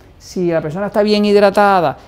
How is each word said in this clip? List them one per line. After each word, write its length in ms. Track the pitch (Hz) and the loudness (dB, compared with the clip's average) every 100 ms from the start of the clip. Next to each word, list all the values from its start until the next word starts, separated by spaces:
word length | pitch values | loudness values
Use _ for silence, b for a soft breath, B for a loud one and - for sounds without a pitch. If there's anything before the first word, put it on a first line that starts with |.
| B - | B -20
si 340 | - 190 175 | -14 -6 -2
la 120 | 160 | -2
persona 240 | 156 170 202 | -4 -8 -6
está 160 | 220 | -2
bien 220 | 214 208 | 0 0
hidratada, 720 | 208 202 202 196 202 190 151 131 | 2 2 2 2 2 2 0 -4